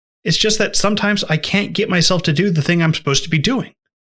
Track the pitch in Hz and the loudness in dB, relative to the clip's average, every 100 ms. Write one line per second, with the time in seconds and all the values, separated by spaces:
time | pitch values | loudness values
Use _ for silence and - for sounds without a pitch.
0 | _ _ 185 - 214 208 202 - 196 208 | _ _ -2 0 0 0 0 0 0 2
1 | 202 208 - 156 - 196 208 165 214 180 | 0 0 0 -2 -2 -2 -2 -2 0 0
2 | 156 185 - 147 202 160 135 175 165 156 | 2 0 0 0 2 0 0 2 2 0
3 | - 135 - 160 196 254 - - _ _ | -2 -2 0 0 0 -2 -4 -12 _ _
4 | _ | _